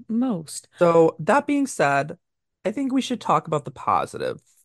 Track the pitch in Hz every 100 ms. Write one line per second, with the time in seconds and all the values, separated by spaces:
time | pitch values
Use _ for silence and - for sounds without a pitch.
0 | - 220 262 185 151 - _ - 170 165
1 | 160 - 156 269 285 285 269 - 147 139
2 | 147 175 _ _ _ _ 190 220 269 262
3 | - 240 - 156 160 156 - - - 90
4 | 71 - 64 - _ _